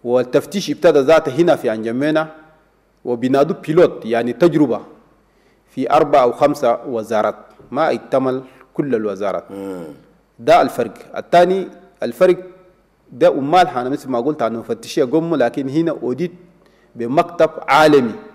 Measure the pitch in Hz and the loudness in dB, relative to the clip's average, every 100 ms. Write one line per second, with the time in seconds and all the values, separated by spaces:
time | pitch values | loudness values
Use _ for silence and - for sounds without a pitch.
0 | 120 127 123 143 - 202 143 120 175 147 | 0 -2 0 -2 -2 -8 -6 2 4 4
1 | 135 160 156 127 170 139 123 110 110 120 | 4 4 2 0 2 2 0 -4 -4 -2
2 | 147 156 156 - - _ _ _ _ _ | 0 -2 -4 -12 -20 _ _ _ _ _
3 | 123 120 127 135 151 - - 160 165 - | -8 -6 0 2 0 -2 0 4 4 2
4 | 110 113 120 120 175 151 139 - - - | -4 -2 -2 2 2 4 0 0 -8 -20
5 | _ _ _ _ _ _ _ - 135 147 | _ _ _ _ _ _ _ -8 0 2
6 | 151 143 156 156 147 143 123 117 156 113 | 4 4 2 2 0 2 0 -2 -4 -8
7 | 107 107 104 - - _ - 127 156 123 | -2 -2 -2 -4 -20 _ -10 -2 -2 -2
8 | - 135 131 131 131 - _ - 143 117 | -2 -2 -2 -6 -10 -20 _ -8 -4 -2
9 | 107 95 101 90 - 98 98 92 80 69 | -4 -6 -6 -6 -10 -14 -12 -12 -14 -18
10 | _ _ _ _ 120 170 139 - 113 - | _ _ _ _ 2 4 4 -4 -6 -8
11 | - - - 175 180 190 - - - _ | -14 -14 2 4 4 0 -6 -14 -20 _
12 | 120 117 190 175 - - _ _ _ _ | -8 -2 0 0 -6 -20 _ _ _ _
13 | _ 120 170 143 139 180 170 127 127 143 | _ 0 0 0 0 2 2 -2 -6 -6
14 | 131 123 127 151 113 113 110 113 - - | -4 -4 -2 -2 -4 -4 -8 -10 -6 -4
15 | 131 160 165 156 120 143 131 147 165 147 | 0 0 0 0 0 -2 -4 -2 -2 -4
16 | 123 127 175 - - _ _ _ _ 117 | -6 -6 -8 -10 -20 _ _ _ _ -10
17 | 117 151 170 - 160 - - 139 156 143 | -2 -2 -2 0 -2 -2 0 4 6 6
18 | 120 104 - | 2 -6 -18